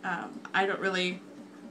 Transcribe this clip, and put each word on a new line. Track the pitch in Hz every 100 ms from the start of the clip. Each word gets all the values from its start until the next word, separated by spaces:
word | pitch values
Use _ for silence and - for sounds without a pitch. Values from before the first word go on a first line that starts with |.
um, | 190 175 104 - -
I | 190
don't | 196 -
really | 190 185 180 185 - - - - -